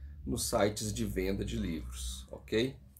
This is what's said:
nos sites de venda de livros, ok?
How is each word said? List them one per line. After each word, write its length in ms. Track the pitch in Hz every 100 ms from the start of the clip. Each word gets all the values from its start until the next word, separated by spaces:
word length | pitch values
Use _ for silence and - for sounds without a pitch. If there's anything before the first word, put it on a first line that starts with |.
| - - 135
nos 240 | 123 -
sites 420 | 117 104 107 107
de 140 | 104 107
venda 400 | 95 92 101 104
de 100 | 113
livros, 720 | 95 78 - - - - -
ok? 440 | - - 110 127 - -